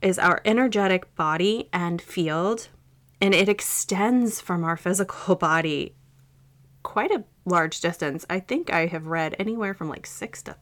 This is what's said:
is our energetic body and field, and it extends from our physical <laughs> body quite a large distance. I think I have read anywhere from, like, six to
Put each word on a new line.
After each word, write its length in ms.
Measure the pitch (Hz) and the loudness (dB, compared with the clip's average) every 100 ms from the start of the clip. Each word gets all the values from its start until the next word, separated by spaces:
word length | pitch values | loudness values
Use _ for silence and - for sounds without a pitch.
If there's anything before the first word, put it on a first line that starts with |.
is 180 | 190 185 | 0 2
our 220 | 175 175 - | 2 2 2
energetic 680 | 220 254 208 196 185 - - | 2 2 2 2 2 -2 -4
body 540 | 156 160 185 220 - | -2 2 2 0 -2
and 280 | 175 175 170 | -4 -2 -4
field, 640 | - - 160 156 185 226 - - _ _ _ _ | -6 -2 0 0 0 -2 -6 -20 _ _ _ _
and 140 | 196 | 2
it 160 | 185 190 | 4 4
extends 920 | 208 - - - 190 214 247 233 214 | 2 0 -4 -2 0 4 4 2 -2
from 220 | - 175 | -4 -2
our 140 | 165 165 | 0 -2
physical 580 | - 190 190 - - 185 | 0 0 -2 -4 0 2
<laughs> 0 | |
body 600 | 165 160 160 147 - - _ _ _ _ _ _ _ _ | 4 2 2 -2 -4 -10 _ _ _ _ _ _ _ _
quite 260 | - - 285 | -6 -2 0
a 140 | 392 - _ - | -2 -4 _ 0
large 340 | 175 160 - | 2 2 -2
distance. 460 | 170 170 151 143 - | -4 -2 -4 -4 -6
I 100 | 185 | -6
think 320 | 185 269 339 | -4 -4 -2
I 160 | 170 165 | 0 0
have 200 | 170 160 | -2 -4
read 280 | 165 156 - | -4 -4 -4
anywhere 340 | 202 226 202 | -6 -4 -6
from, 160 | 190 160 | -6 -8
like, 160 | - - | -10 -14
six 380 | - 214 - | -12 -12 -12
to 140 | - - | -16 -16